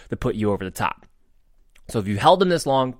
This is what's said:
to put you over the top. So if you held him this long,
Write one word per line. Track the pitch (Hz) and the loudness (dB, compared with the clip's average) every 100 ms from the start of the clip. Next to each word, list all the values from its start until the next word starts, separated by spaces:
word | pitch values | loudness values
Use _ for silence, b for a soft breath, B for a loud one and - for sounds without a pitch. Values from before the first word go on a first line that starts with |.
| b | b
to | 110 | -6
put | 127 | -4
you | 110 104 | -2 -2
over | 98 | -2
the | 95 | -6
top. | - 95 - - _ _ _ _ _ _ - - | -6 -6 -6 -14 _ _ _ _ _ _ -20 -8
So | 120 | -6
if | 98 | -4
you | 104 | 2
held | 139 180 | 4 4
him | 185 | 4
this | 170 139 | 0 0
long, | 135 127 | 0 0